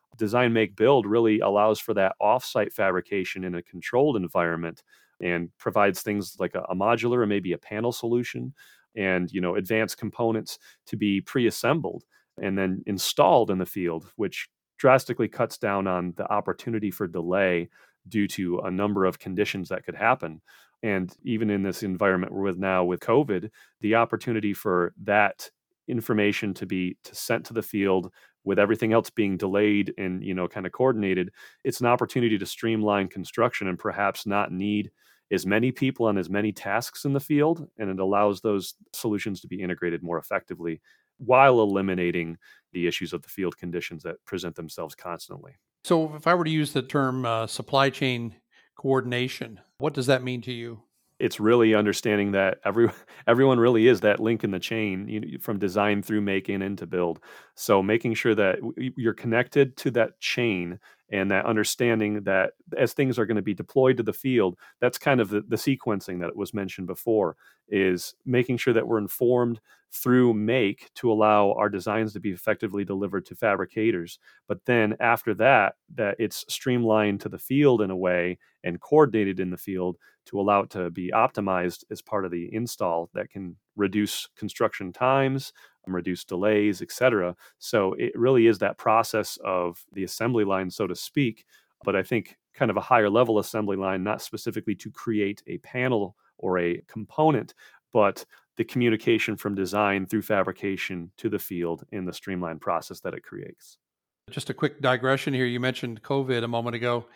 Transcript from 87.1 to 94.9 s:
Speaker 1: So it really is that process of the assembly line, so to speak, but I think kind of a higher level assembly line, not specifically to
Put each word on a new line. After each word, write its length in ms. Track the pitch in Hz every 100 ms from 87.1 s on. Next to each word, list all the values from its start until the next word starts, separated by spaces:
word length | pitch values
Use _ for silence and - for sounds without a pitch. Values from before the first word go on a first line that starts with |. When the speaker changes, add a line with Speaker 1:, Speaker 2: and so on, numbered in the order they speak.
| 110 87 87 - _
Speaker 1:
So 380 | - 113 95 -
it 140 | 120 117
really 320 | 120 131 113
is 120 | 101
that 180 | 98 -
process 600 | - 110 110 110 101 -
of 400 | - 92 87 85 -
the 100 | 98
assembly 400 | 92 - 117 117
line, 260 | 101 95 92
so 160 | - 95
to 80 | 90
speak, 500 | - - 131 110 _ _ _ _
but 120 | - 98
I 80 |
think 340 | 95 117 92 - _
kind 160 | - 123
of 80 | 101
a 40 |
higher 280 | - 123 104
level 300 | 107 120 107
assembly 380 | 95 110 104 95
line, 260 | 95 95
not 180 | 95 113
specifically 540 | - 110 - 110 - 95
to 160 | -